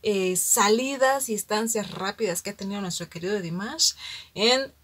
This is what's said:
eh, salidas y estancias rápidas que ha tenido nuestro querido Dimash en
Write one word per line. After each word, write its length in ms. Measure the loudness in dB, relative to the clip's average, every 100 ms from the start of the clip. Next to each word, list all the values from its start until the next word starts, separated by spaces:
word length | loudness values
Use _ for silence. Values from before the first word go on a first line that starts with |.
eh, 340 | 0 2 2 0
salidas 920 | 2 4 6 4 2 2 4 4 0
y 60 |
estancias 560 | -4 -2 -2 0 -2 -4
rápidas 500 | -6 -6 -2 -2 -2
que 100 | -6
ha 60 | -8
tenido 240 | -8 -6
nuestro 280 | -6 -6 -8
querido 320 | -8 -4 -4
Dimash 540 | -4 -6 -6 0 -2 -2 -12 -14 -12
en 380 | 0 2 2 0 _